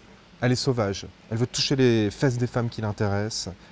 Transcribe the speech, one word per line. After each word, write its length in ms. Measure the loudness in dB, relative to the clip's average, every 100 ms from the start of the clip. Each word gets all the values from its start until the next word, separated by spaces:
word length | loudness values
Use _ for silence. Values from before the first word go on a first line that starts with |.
| -20 -20 -20 -2
elle 100 | 0
est 40 | 2
sauvage. 500 | 0 0 0 -2 -10 -16 -8
Elle 80 | -2
veut 80 | -2
toucher 280 | -2 0
les 360 | 4 4 4 2
fesses 260 | 0 0 0
des 120 | -2
femmes 200 | -2 -4
qui 140 | -4
l'intéressent, 720 | -4 -2 0 0 -2 -6 -8 -12 -16